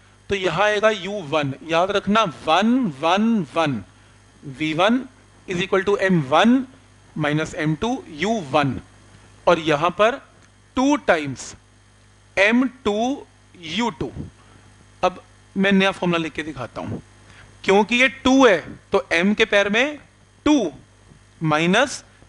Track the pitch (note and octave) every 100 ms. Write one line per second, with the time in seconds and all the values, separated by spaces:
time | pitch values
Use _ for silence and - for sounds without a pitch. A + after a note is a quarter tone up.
0 | _ _ - G3+ F#3 D#3+ G#3 G#3 G#3+ G#3+
1 | F#3 G#3 D3 D#3 C#3+ C3+ E3 E3 F#3+ G3
2 | G3 G#3+ G3+ - D#3 E3 G#3+ B3+ A3+ C3+
3 | D#3+ F#3+ A3+ A3+ D3+ E3 D#3 A#2 F#2+ _
4 | - _ _ _ D3 B2+ D#3 D#3 G3+ B3+
5 | B3 _ _ - - F3 F#3+ G3 F#3+ G3+
6 | F#3+ F3 C3 D3+ G#3+ C4 B3+ - _ _
7 | - - D3 D3+ D#3 - D#3 D#3 A3+ B3+
8 | - D3+ F#3+ A3+ C#3+ D3+ C#3+ A2 - -
9 | - - - - - E3+ D#3 C#3+ E3+ F3
10 | G#3 - - _ _ _ _ - C4+ D4
11 | - E3+ C#3+ B2 - - _ _ _ _
12 | _ _ _ - G3+ A#3+ C4 - G#3+ G#3
13 | B3 C#4+ - _ _ F#3 D#3+ F3+ A#3+ E3
14 | C#3 - - - - - - - - -
15 | F#3 F3+ - _ _ G3 G3 G3 G3 F#3
16 | F3+ E3+ D#3+ - D#3 C3 B2 - F2 -
17 | - - - - - - - G3 G#3+ A#3+
18 | B3+ - B3+ C4+ B3+ E3+ - - _ G3
19 | - E3 F#3+ G#3+ A3 G3+ G3+ G#3+ C#4+ D4
20 | - _ _ _ C#4+ D4 F3+ - - _
21 | - - _ - D#3 D3+ E3+ G3+ C4+ -
22 | - _